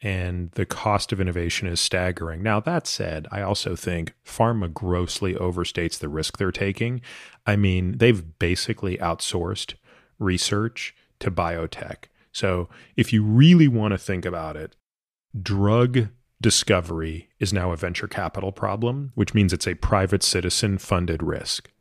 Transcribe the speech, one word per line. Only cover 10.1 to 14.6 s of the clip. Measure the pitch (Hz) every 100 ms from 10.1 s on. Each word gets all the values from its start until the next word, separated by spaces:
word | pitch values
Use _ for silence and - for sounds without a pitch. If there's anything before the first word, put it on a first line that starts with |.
| -
research | 98 90 - 104 113 - - - _ -
to | -
biotech. | 90 85 85 82 - - - - _ _
So | - 98 90 87 - - -
if | -
you | 110
really | 107 113 156 180 147
want | 117 107
to | 98
think | - 92
about | 87 87 80
it, | 76